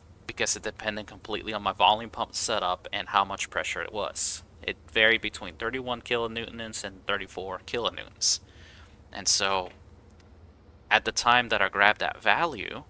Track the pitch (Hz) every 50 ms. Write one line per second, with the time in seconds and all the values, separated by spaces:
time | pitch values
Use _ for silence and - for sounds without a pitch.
0 | - - - - - - - - 110 - - 101 - 107 - - 110 110 104 107
1 | 104 - 107 101 - - 104 90 - 107 107 104 101 95 92 - 101 98 107 110
2 | 117 110 - 117 113 - - - - - 110 101 95 101 107 - - - - 104
3 | 92 - - 98 98 98 98 95 - - - 85 - - - 90 85 - 107 104
4 | 95 - - - - - - - - - - - - - - - - - - 113
5 | 110 110 113 110 - 107 - - 107 90 82 - 113 113 127 131 123 123 120 117
6 | - - 123 117 117 113 113 117 117 - 113 117 113 110 107 - - 98 92 95
7 | - - 101 98 95 - - 90 92 95 92 90 - - - 120 110 92 - -
8 | 50 - - - - - - - - - - - - - - - - - - -
9 | - - - 98 92 - - - 101 98 98 92 90 90 - - - - - -
10 | - - - - - - - - - - - - - - - - - - 107 110
11 | - 113 - - - 120 120 123 120 107 110 98 98 95 - 98 101 104 104 -
12 | 92 - - - - 107 104 135 165 165 135 98 85 - - 127 - -